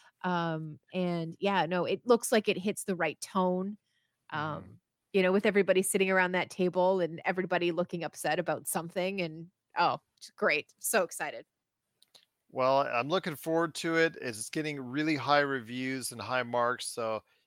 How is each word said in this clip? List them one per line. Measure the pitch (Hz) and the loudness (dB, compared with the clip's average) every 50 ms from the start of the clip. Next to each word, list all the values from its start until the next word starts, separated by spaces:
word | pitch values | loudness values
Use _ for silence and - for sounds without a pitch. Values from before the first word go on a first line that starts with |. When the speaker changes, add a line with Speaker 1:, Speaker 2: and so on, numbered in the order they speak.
| _ - _ _ - | _ -20 _ _ -4
Speaker 1:
Um, | 180 180 175 170 165 160 160 160 156 147 - _ _ - | -2 -2 0 0 -2 -2 -4 -6 -8 -12 -14 _ _ -4
and | 185 180 175 175 170 165 165 175 - | -2 -2 0 0 -2 -4 -4 -6 -4
yeah, | 190 196 202 185 160 | -2 0 2 2 2
no, | 156 180 180 165 | 2 2 0 0
it | 120 190 - - | 0 -2 -2 4
looks | 240 240 226 - - | 4 4 4 4 2
like | 247 220 214 - | 2 2 2 2
it | 190 185 | -2 -2
hits | 175 208 190 - - | -2 -4 -4 -4 -4
the | - 190 | -6 -2
right | 165 170 156 - - | -2 -2 -2 -2 -6
tone. | - - - 196 185 185 180 185 190 202 214 - _ _ _ _ _ _ _ _ _ - | -10 -4 0 0 2 2 2 0 -2 -4 -8 -10 _ _ _ _ _ _ _ _ _ -10
Um, | 156 151 151 156 147 - 90 | -6 -6 -4 -4 -6 -8 -10
Speaker 2:
Mm-hmm. | 98 113 - _ _ _ _ _ _ | -14 -20 -20 _ _ _ _ _ _
Speaker 1:
you | - 196 | 0 2
know, | 185 180 185 | 4 4 4
with | 208 - | 4 4
everybody | 220 190 202 190 - 185 185 | 4 4 4 4 4 4 2
sitting | 190 - - 196 190 190 | 2 2 2 2 2 4
around | 190 185 185 180 180 | 4 4 4 2 2
that | 180 165 - | 0 -2 -2
table | - - 185 180 170 185 180 185 196 190 | -2 0 0 0 2 2 2 4 4 2
and | 175 156 165 170 - | 0 -2 -4 -4 -4
everybody | - 180 185 185 175 180 175 175 175 170 | -2 -2 -2 0 0 0 0 0 0 0
looking | 170 180 - - 170 156 | 0 -2 -2 -4 -6 -6
upset | 151 - - - 160 156 170 | -6 -8 -4 -2 -2 0 0
about | 165 170 156 - 143 - | 0 -2 -2 -4 -4 -6
something, | - 180 160 170 - 196 180 185 196 190 | -6 -6 -6 -6 -4 -4 -2 -2 -2 -4
and, | 175 160 156 165 170 175 _ _ _ _ - - | -6 -6 -6 -10 -16 -16 _ _ _ _ 0 2
oh, | 175 151 127 143 _ _ _ _ | 2 2 2 0 _ _ _ _
it's | - - | -20 -18
great. | _ - 208 180 151 151 - _ - _ | _ -2 0 2 2 0 -2 _ -14 _
So | - - - 214 180 | -6 0 0 2 0
excited. | - - - 165 147 117 113 151 _ _ _ _ _ _ _ _ _ _ _ _ _ _ - _ _ _ _ _ _ | 0 -4 -8 -8 -8 -8 -10 -14 _ _ _ _ _ _ _ _ _ _ _ _ _ _ -20 _ _ _ _ _ _
Speaker 2:
Well, | - 127 127 131 135 139 139 123 | -4 0 2 4 4 4 2 2
I'm | 120 120 123 143 | 0 0 0 2
looking | 170 190 - 180 151 | 0 -2 -2 -2 -8
forward | - - 165 160 165 170 165 - | -6 -4 0 0 2 2 0 -2
to | - - 165 165 165 | -4 -4 0 2 4
it. | 165 165 165 - | 4 2 2 -2
It's | - 131 110 104 110 - | -8 -8 -6 -6 -8 -6
getting | - 156 151 156 147 143 | -4 -4 -4 -4 -6 -8
really | 131 123 127 147 151 160 156 135 | -8 -6 -2 -2 0 0 0 0
high | 120 135 147 147 | 2 4 4 6
reviews | 143 139 135 131 113 110 123 127 131 131 135 131 117 - 120 | 6 4 0 -4 -4 -6 -8 -6 -4 -4 -4 -4 -6 -8 -8
and | 113 | -8
high | 101 107 127 127 123 | -8 -4 -2 -2 -2
marks. | 120 120 120 120 120 123 120 - - | 0 0 0 2 2 0 -2 -6 -10
So | - - 113 110 110 107 - _ _ _ _ | -6 -6 -4 -4 -4 -6 -8 _ _ _ _